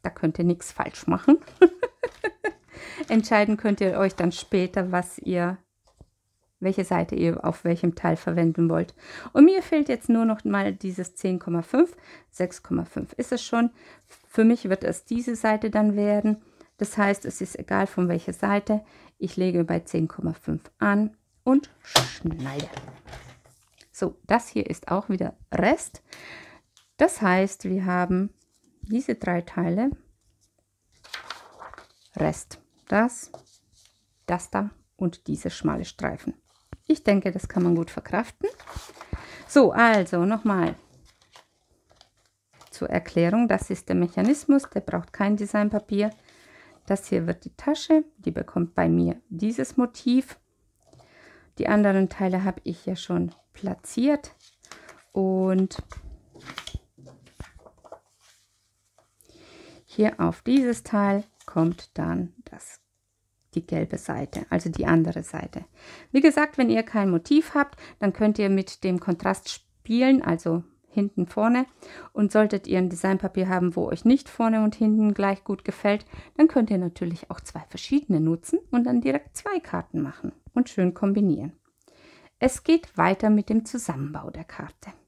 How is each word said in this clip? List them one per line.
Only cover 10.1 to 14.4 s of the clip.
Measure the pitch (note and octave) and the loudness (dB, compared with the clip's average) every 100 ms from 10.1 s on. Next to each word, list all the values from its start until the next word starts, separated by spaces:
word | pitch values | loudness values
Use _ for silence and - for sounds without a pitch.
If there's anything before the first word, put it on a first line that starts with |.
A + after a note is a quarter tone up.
| A#3 A3+ | 2 2
noch | G#3+ | 0
mal | G#3+ G3 G3+ | -2 -2 -2
dieses | G3 F#3+ F3+ F3+ - | -4 -8 -8 -10 -6
zehn | F#3+ F3+ | -4 -4
Komma | - E3+ | -2 -4
fünf. | E3+ C4 F4 - - - _ | 0 2 2 0 -20 -20 _
Sechs | - F3+ - | -6 -6 -6
Komma | - E3+ | -6 -6
fünf | E3+ - - | -6 -10 -10
ist | - B3 | -10 -6
es | A#3+ | -6
schon. | - A#3 A#3 - - - _ - _ | -2 0 0 -4 -20 -20 _ -20 _
Für | - | 4